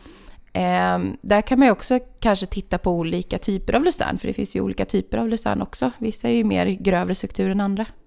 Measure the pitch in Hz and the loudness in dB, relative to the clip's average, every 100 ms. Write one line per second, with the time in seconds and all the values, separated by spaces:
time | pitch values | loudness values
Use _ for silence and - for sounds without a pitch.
0 | - - - - - 185 180 180 180 180 | -16 -20 -20 -20 -8 -2 0 2 2 0
1 | 180 - 190 208 214 262 269 196 - 247 | -2 -6 2 2 4 6 6 6 2 0
2 | - - 233 196 185 202 - 175 190 170 | -2 -2 0 2 0 -6 -2 -2 0 0
3 | 165 175 - - - 190 - 247 349 - | -2 -4 -4 -4 -2 -2 0 2 2 0
4 | - - - 196 202 - 196 190 190 196 | -2 -2 -4 -6 -4 -2 -4 -2 -2 -2
5 | - 214 226 226 208 202 - - 254 - | -2 -4 -2 -2 -2 -2 -4 -2 -4 -2
6 | 226 - 240 233 214 190 180 185 190 180 | -6 -4 0 2 2 2 0 0 0 2
7 | 180 185 - - 190 202 196 196 220 - | 0 -4 -4 -2 0 0 0 -2 -6 -10